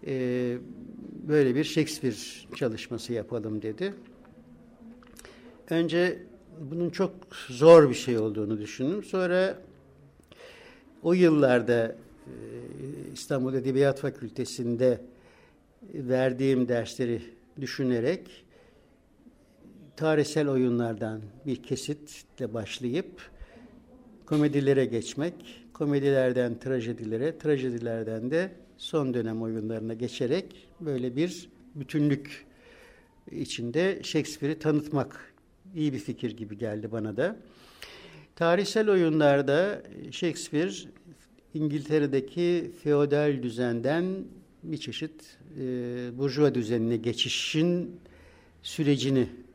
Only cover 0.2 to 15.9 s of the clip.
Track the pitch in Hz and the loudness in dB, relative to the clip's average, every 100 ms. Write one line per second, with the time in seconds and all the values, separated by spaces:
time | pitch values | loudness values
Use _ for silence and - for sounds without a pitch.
0.2 | 127 123 123 123 - - - - - - | -2 0 -2 -4 -8 -16 -16 -16 -16 -12
1.2 | - 151 135 123 151 - 147 - 131 107 | 2 4 6 4 0 0 0 -2 -4 -4
2.2 | - - - - 135 110 - 117 - 117 | -10 -16 -16 -4 -4 -4 -8 -10 -4 -6
3.2 | 104 120 107 107 107 107 190 196 - - | -4 -6 -4 -6 -6 -6 -6 -8 -18 -20
4.2 | - - - - - - 226 233 - - | -20 -20 -20 -20 -20 -20 -20 -20 -20 -20
5.2 | - - - - - 165 170 165 180 - | -20 -20 -20 -20 -4 -2 0 2 0 -2
6.2 | - - - - 139 165 175 170 190 - | -12 -20 -20 -16 -10 -4 -4 0 -2 -4
7.2 | - - - 123 151 165 143 117 - 117 | -18 -18 -12 6 12 12 12 4 0 0
8.2 | 110 104 104 107 104 - 135 208 - 190 | 0 -2 -4 -4 -6 -4 -4 -4 -4 -2
9.2 | 180 180 190 - - - - - - _ | 2 2 0 -2 -14 -20 -20 -20 -20 _
10.2 | - - - - - - - - 160 180 | -20 -20 -20 -20 -20 -20 -20 -6 0 6
11.2 | 175 151 139 123 113 117 113 - - - | 6 8 6 4 4 2 2 -4 -16 -20
12.2 | - 123 110 120 120 139 135 143 - 135 | -18 -16 -14 -14 -14 -12 -12 -12 -12 -14
13.2 | - 139 127 131 127 131 139 135 139 - | -4 -2 0 -2 0 4 4 4 -4 -6
14.2 | 113 - 120 - 120 117 127 117 - - | -12 -8 -8 -4 -4 2 2 2 -4 -20
15.2 | - - _ _ _ _ 214 | -20 -20 _ _ _ _ -14